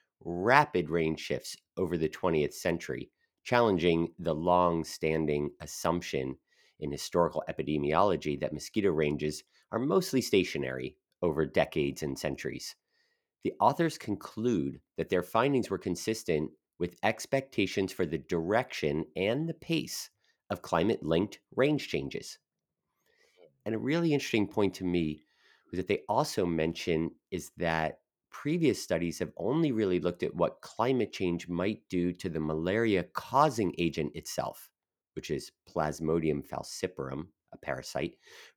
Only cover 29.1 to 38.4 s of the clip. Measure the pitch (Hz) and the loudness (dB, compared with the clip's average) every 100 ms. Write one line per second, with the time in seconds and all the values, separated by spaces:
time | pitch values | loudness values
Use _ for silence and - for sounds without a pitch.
29.1 | - 78 - 95 156 156 110 98 90 87 | -2 -6 -4 -2 2 2 2 2 2 0
30.1 | 87 90 85 85 - - - 123 127 104 | 0 -2 2 0 0 -8 0 2 2 0
31.1 | - 92 87 87 85 98 110 - 90 87 | 0 0 0 -2 -2 -2 -4 -2 0 0
32.1 | 87 92 78 78 78 87 107 117 92 87 | -2 -4 -2 -2 0 0 2 4 2 0
33.1 | - - 127 156 113 92 - 85 82 76 | -8 0 4 4 4 0 2 0 0 -4
34.1 | - - - 62 - - _ _ _ _ | -6 -8 -4 -4 -8 -16 _ _ _ _
35.1 | - - 69 - - - 85 78 76 78 | -12 -6 -6 -6 -18 -6 -2 -2 -2 0
36.1 | 85 80 71 - 69 - - - - 65 | 2 2 -2 -4 -10 -10 -6 -6 -6 -8
37.1 | 69 - _ _ - - 67 - 65 80 | -8 -10 _ _ -12 -8 -8 -6 -6 -6
38.1 | - - - | -8 -20 -20